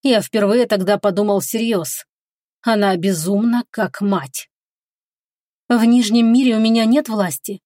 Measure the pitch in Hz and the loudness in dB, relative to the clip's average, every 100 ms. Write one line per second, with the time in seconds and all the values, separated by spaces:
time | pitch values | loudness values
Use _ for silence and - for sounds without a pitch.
0 | 269 220 - 220 202 233 240 208 185 202 | 2 0 0 -2 2 2 2 0 0 0
1 | 208 185 208 202 - 220 233 202 156 - | 0 0 0 0 -2 -4 -2 -2 -4 -12
2 | - _ _ _ _ _ - 214 202 185 | -16 _ _ _ _ _ -2 0 0 0
3 | 190 175 165 202 233 240 - - 196 - | -2 -2 -2 0 0 -2 -4 -6 -6 -4
4 | 202 190 135 - - _ _ _ _ _ | -2 -2 -4 -14 -16 _ _ _ _ _
5 | _ _ _ _ _ _ _ 240 226 247 | _ _ _ _ _ _ _ 2 4 4
6 | 214 233 226 240 254 220 220 226 220 277 | 2 2 4 4 4 2 2 2 2 2
7 | 302 214 185 - - 196 | 0 -4 -2 -4 -10 -14